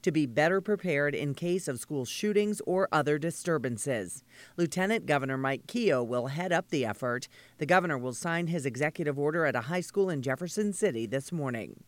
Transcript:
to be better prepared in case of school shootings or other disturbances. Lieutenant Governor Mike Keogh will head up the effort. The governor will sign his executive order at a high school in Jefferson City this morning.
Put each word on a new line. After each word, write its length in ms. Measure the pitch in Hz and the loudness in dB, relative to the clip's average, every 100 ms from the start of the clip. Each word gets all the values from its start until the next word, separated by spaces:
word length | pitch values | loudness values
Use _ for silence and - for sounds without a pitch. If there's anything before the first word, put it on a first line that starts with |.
to 100 | - | 2
be 140 | 156 139 | 2 2
better 340 | 117 156 190 | 4 4 2
prepared 540 | 190 202 180 143 147 | 0 -2 0 2 2
in 220 | 143 143 135 | 0 -2 -2
case 320 | 175 185 165 | 0 -2 -2
of 120 | 123 | -6
school 260 | - 147 123 | -4 -4 -4
shootings 540 | - 214 208 208 208 - | -2 2 2 2 -2 0
or 240 | 180 190 | 0 2
other 280 | 151 147 147 | 2 2 0
disturbances. 1040 | 165 - - 160 123 117 143 120 90 - _ - - - | 0 -4 -2 0 -2 -4 -2 -2 -4 -10 _ -20 -14 -2
Lieutenant 480 | 170 - 190 226 165 | -2 0 0 0 2
Governor 320 | 143 131 135 | 0 0 -2
Mike 300 | 135 135 - | 0 -2 -4
Keogh 340 | 240 220 131 | 0 2 2
will 260 | 120 123 123 | 2 -2 -2
head 240 | 147 185 | -4 0
up 180 | 170 - | 0 2
the 140 | 156 | -2
effort. 440 | 113 - 123 120 - - - - | 0 -2 -2 -4 -6 -16 -20 -8
The 80 | 147 | 4
governor 320 | 180 175 139 | 4 4 -2
will 140 | 127 | -4
sign 340 | 120 170 165 170 | -4 -2 0 0
his 180 | 170 135 | 0 -2
executive 540 | 117 147 - 151 139 | 0 -2 0 -2 0
order 260 | 147 165 156 | 0 2 2
at 100 | 123 | 0
a 60 | |
high 200 | 120 180 | 0 -4
school 280 | 175 202 190 | -2 0 0
in 140 | 151 | 0
Jefferson 500 | 127 131 175 - 208 | -2 -2 -2 -2 -2
City 320 | 185 208 117 113 | 2 0 0 -2
this 260 | 131 - | -2 -2
morning. 520 | 170 139 120 80 - | -4 -2 -4 -8 -14